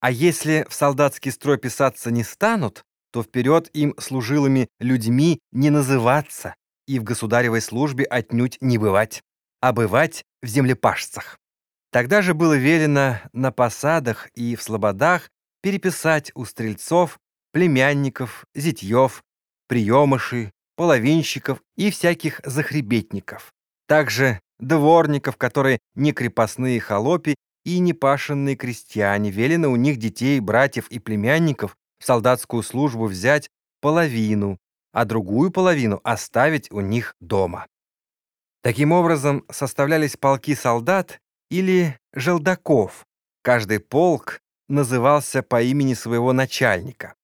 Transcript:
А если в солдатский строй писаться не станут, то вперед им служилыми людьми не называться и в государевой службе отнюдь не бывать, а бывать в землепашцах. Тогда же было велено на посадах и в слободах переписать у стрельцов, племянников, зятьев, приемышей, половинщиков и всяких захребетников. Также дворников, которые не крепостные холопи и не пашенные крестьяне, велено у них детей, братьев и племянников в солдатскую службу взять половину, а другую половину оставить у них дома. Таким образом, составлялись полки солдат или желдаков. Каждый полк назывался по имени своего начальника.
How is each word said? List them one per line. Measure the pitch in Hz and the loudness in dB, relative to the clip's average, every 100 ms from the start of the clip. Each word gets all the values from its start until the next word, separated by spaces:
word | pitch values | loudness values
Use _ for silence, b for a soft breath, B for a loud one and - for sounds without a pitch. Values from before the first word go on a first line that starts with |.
А | 123 | 0
если | 120 170 160 151 156 - | 2 2 2 0 0 0
в | |
солдатский | - 143 135 143 - - | 0 0 2 0 0 -8
строй | - 139 143 | -6 0 0
писаться | 127 - 135 - - | 0 0 -2 0 -4
не | 117 | -2
станут, | 113 - 208 226 127 - _ _ _ | -2 -2 0 0 -2 -6 _ _ _
то | 120 | -8
вперед | 113 123 123 160 165 | -4 -2 2 2 0
им | - 147 - | -2 -2 -2
служилыми | - 135 113 147 139 135 117 _ | -8 -6 -2 0 2 2 0 _
людьми | 123 131 110 123 160 156 _ | -2 0 2 2 2 0 _
не | - 147 | 0 2
называться | 147 131 135 113 139 147 - - - _ _ - | 2 2 2 2 2 -2 -12 -14 -16 _ _ -6
и | 135 | -4
в | |
государевой | 107 117 110 120 123 113 | -4 -4 0 0 2 0
службе | 110 113 147 131 | -2 -4 -4 -2
отнюдь | 135 123 110 117 123 - | -4 -4 -4 -2 -2 -2
не | 131 120 | -2 0
бывать, | 107 98 110 - _ _ _ _ | 2 2 0 -6 _ _ _ _
а | 127 | 0
бывать | 117 113 120 160 - - _ | 2 2 2 0 -2 -20 _
в | 123 | -4
землепашцах. | 117 127 127 - - - - - - _ _ _ _ _ | 0 2 2 0 0 -6 -12 -16 -20 _ _ _ _ _
Тогда | 123 120 202 | -2 2 2
же | 180 | 2
было | 160 165 147 | 2 2 2
велено | 131 160 156 143 139 120 - | 4 2 2 2 0 -2 -8
на | 117 131 | -4 -4
посадах | - 123 - 139 165 123 107 - - | 0 -2 0 0 0 -2 -6 -8 -8
и | 120 117 | -6 -6
в | |
слободах | - 110 104 95 147 180 - _ _ _ | -6 -2 -2 0 2 0 -4 _ _ _
переписать | 190 196 190 - 160 156 143 - | -4 -2 -4 -2 0 0 -2 -14
у | |
стрельцов, | 117 - 113 104 - 170 175 - _ _ _ | -14 -8 -8 -6 -2 0 0 -4 _ _ _
племянников, | - 180 135 135 143 139 - 123 - - | 0 2 4 2 2 -2 -4 -10 -10 -16
зятьев, | - 151 - 98 117 131 - _ _ _ _ _ | -6 -4 -4 0 2 2 0 _ _ _ _ _
приемышей, | 120 104 123 147 131 - 123 110 _ _ - | -2 2 4 4 2 -2 -8 -10 _ _ -4
половинщиков | 170 135 113 160 147 - - 131 _ - | 2 2 4 0 0 -6 -6 -8 _ -4
и | 202 | -4
всяких | - 175 170 156 - | 0 -2 -2 -4 -8
захребетников. | - 131 151 143 113 117 98 101 - - - _ _ _ _ | -8 -6 -4 -4 -2 -2 -2 -10 -12 -18 -20 _ _ _ _
Также | 151 143 101 135 107 _ _ | 0 2 0 0 0 _ _
дворников, | 127 156 147 165 156 147 139 - | -2 2 6 6 4 0 -4 -4
которые | 127 147 135 123 _ - | -4 0 0 0 _ -2
не | 147 | -2
крепостные | - 120 - 110 - 127 120 | 0 -4 0 -2 -2 -2 -2
холопи | - 104 117 170 - 143 _ _ | -2 -2 0 -2 -2 -6 _ _
и | - 180 | -4 0
не | 180 | 0
пашенные | 165 135 139 - 143 139 135 | 2 0 0 -2 -4 -2 -4
крестьяне, | 123 117 - 107 101 101 104 | -6 -10 -10 -2 0 0 -2
велено | 98 123 165 156 | -2 0 0 0
у | 123 | 2
них | 131 135 | 0 0
детей, | 110 - 127 143 | -6 -4 -2 0
братьев | 104 110 139 - - | 2 2 2 0 -10
и | 120 | -12
племянников | - 107 107 156 165 135 104 - _ _ | -6 -4 0 2 0 -2 -8 -10 _ _
в | - | 0
солдатскую | 123 117 127 - 117 | 2 2 0 -2 -6
службу | 107 120 147 117 113 | -4 -2 -2 -2 -6
взять | 92 107 147 - _ _ _ | -2 0 0 -2 _ _ _
половину, | 143 160 165 117 110 104 101 95 _ _ _ | -2 0 0 0 0 0 -2 -6 _ _ _
а | 104 113 | -4 -2
другую | 110 98 107 180 | -2 -2 0 0
половину | 180 185 160 117 101 | 2 0 2 0 -2
оставить | - 113 - 117 139 156 - | -4 -6 -4 0 2 0 -4
у | 104 | -8
них | 98 113 117 - | -4 -4 -6 -14
дома. | 87 101 92 90 - _ _ _ _ _ _ _ _ _ | -6 -2 -2 -4 -14 _ _ _ _ _ _ _ _ _
Таким | 123 117 147 | -4 0 2
образом, | 170 170 160 139 139 - | 4 2 2 0 -2 -6
составлялись | - 139 - 139 160 151 - | -8 -8 -2 0 2 0 -2
полки | 139 135 - 143 | 0 0 -2 -2
солдат | 127 117 120 190 175 - _ _ _ | 0 0 0 -2 -2 -12 _ _ _
или | 175 190 185 170 131 _ | -2 2 2 2 -4 _
желдаков. | - 127 175 151 180 - 147 98 - - _ _ _ | -6 -2 0 0 -2 2 2 2 -4 -20 _ _ _
Каждый | - 123 101 107 | 2 2 2 -4
полк | - 135 180 151 - - _ _ _ | 0 2 2 0 -4 -16 _ _ _
назывался | 143 131 123 123 147 143 135 | 0 0 2 4 2 2 -4
по | - 120 | 0 0
имени | 117 143 135 | 2 2 0
своего | 123 117 117 123 | -2 -2 0 2
начальника. | 127 131 - 127 95 117 - - - | 2 0 0 0 0 -4 -14 -16 -16